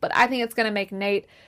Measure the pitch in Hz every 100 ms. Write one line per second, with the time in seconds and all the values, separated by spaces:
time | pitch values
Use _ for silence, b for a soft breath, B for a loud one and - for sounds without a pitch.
0 | - - 240 254 226 240 220 202 196 196
1 | 202 202 - b